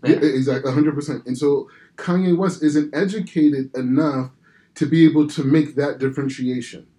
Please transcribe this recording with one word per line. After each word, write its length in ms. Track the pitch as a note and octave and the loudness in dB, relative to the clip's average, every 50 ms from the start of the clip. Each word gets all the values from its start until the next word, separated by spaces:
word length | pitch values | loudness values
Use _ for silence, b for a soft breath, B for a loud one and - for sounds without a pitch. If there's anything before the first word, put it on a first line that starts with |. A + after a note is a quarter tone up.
| - | 0
Yeah, 120 | C#3+ E3+ F3+ | 2 2 4
e-, 120 | D#3+ D3+ C3 | 2 0 0
exactly, 360 | C3 C3 C3+ C3 B2+ - C3+ | 0 0 -2 -2 -2 -2 -2
a 40 | C3 | 0
hundred 200 | D3+ D3+ D3+ C#3+ | 2 0 0 0
percent. 320 | C#3+ C#3+ D3+ C3 A#2 - | -2 -6 -6 -8 -8 -8
And 100 | B2 B2+ | -8 -4
so 320 | A#2+ D3+ C#3+ C#3+ C3 - b b b b b b | 0 0 2 2 0 -2 b b b b b b
Kanye 400 | - - F3+ F3 F#3 F#3 F3+ F3 | -8 -4 -2 0 0 2 2 2
West 260 | E3+ F#3+ F3+ - - | 2 0 -2 -2 0
isn't 320 | D3+ D3+ D3 D3+ D3+ - - | 0 2 2 2 0 0 -2
educated 800 | D3 G3 F#3+ G#3 A3 F3+ - - D#3+ D3+ D3 C#3+ C3+ C3 C3 - | -2 -2 -2 -2 -6 -8 -4 0 2 2 2 2 0 -4 -6 -6
enough 540 | C3 B2+ B2+ C3 D3 D#3+ D3+ C3+ C3 C3 C3 - b b b b b b b b | -6 -2 0 0 2 2 0 0 -4 -6 -8 -12 b b b b b b b b
to 100 | - D#3 | -4 -2
be 180 | C#3 D#3 E3 E3 | 0 4 6 6
able 240 | D#3 C#3+ D3+ D3 D3 | 6 6 4 0 0
to 160 | - D#3 C#3 | -2 -4 0
make 300 | C3+ D3 D#3+ D3 C3+ - | 2 2 2 2 0 -2
that 220 | C#3 C#3+ D3 - B2+ | -2 -2 -2 -2 -4
differentiation. 880 | C3 C3+ C3+ C#3+ C3+ C3+ C3 - B2+ B2+ B2+ B2 A#2 - - - - _ _ | -4 -4 -2 -4 -4 -6 -6 -4 -4 -4 -4 -6 -8 -12 -16 -20 -20 _ _